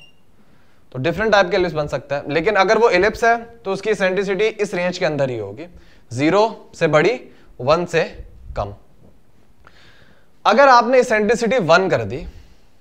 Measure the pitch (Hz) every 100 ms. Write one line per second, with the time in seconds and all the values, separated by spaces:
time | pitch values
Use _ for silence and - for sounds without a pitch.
0 | - - - - - - - _ - 127
1 | 139 170 220 202 180 196 180 156 147 139
2 | - 139 - 143 170 202 190 220 233 240
3 | 202 208 233 233 226 - - 190 214 208
4 | 185 180 196 196 220 214 202 185 180 180
5 | 175 147 135 120 98 104 170 - - -
6 | - 117 147 196 220 202 - - 165 151
7 | 147 247 - - - - 127 165 175 165
8 | 208 - - - - - 101 101 - -
9 | - - - - - - - - - -
10 | - - - - - 220 277 247 233 254
11 | 247 220 214 233 226 254 160 170 190 147
12 | 104 123 175 - - - - -